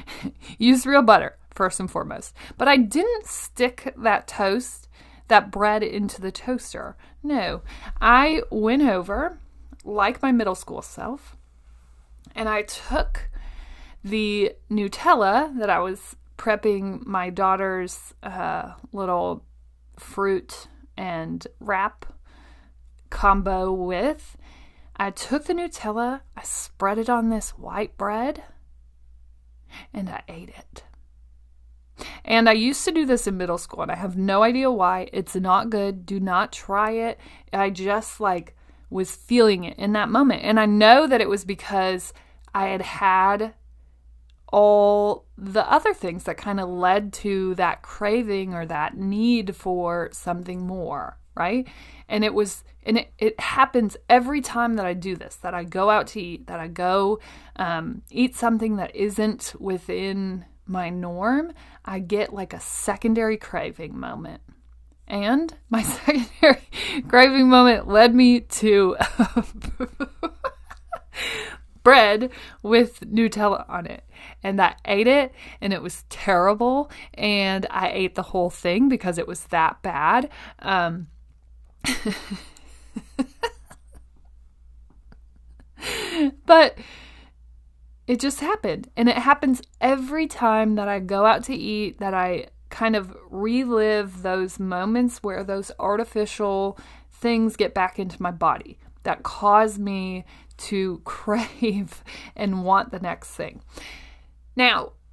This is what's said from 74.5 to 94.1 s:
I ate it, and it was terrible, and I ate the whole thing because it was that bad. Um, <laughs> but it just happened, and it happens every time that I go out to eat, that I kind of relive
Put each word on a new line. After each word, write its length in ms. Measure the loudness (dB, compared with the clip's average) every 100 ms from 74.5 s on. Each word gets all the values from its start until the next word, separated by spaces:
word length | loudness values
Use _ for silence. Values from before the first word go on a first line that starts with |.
| 2
I 160 | 2 0
ate 220 | -2 2 4
it, 240 | 4 2 -6 -20 -8
and 120 | -4
it 80 | -4
was 220 | -6 -12 -14
terrible, 840 | -6 2 4 4 4 2 0 -2 -10 -20
and 520 | -4 0 0 0 -2 -4
I 180 | -4 -2
ate 240 | -2 -4
the 80 | -4
whole 280 | -4 -2 -2
thing 380 | -2 -2 2 2
because 300 | 2 -2 -4
it 80 | -6
was 180 | -10 -4
that 360 | 0 0 0
bad. 480 | -6 -2 2 2 0 -8 -20 -10
Um, 480 | -2 0 0 -4 -12 -18 -20 _ -20 -20 -20 _
<laughs> 40 | -6 -4 -4 -8 -10 -14 -14 -20 -20 -20 -16 -16 -10 -8 -8 -8 -12 -10 -20 -20 -20 -20 -20 -20 -20 -20 -20 _ -20 -20 -20 -20 -20 -20 -20 -20 -20 -20 -20 -14 -10 -8 -6 0 -2 0 6
but 320 | 8 8 2 -16 -20 -20 -20 -20 _ -20 -20 -20 _ -20 -12 -4
it 140 | -2
just 200 | -2 -4
happened, 480 | -4 -4 -4 -6 -8 2
and 120 | 2
it 80 | 4
happens 460 | 4 4 2 -2 -4 _
every 460 | 2 2 -2 -4 -4
time 480 | 0 2 2 2 0
that 120 | -2
I 120 | -4
go 260 | -2 4 4
out 180 | 4
to 100 | 0
eat, 440 | -6 -4 -4 -6 -6
that 160 | -4
I 320 | -2 -2 -4 -8 -18 -18
kind 280 | -4 0 0
of 180 | -4 -12 -14
relive 920 | -6 -2 0 0 2 2 2 -2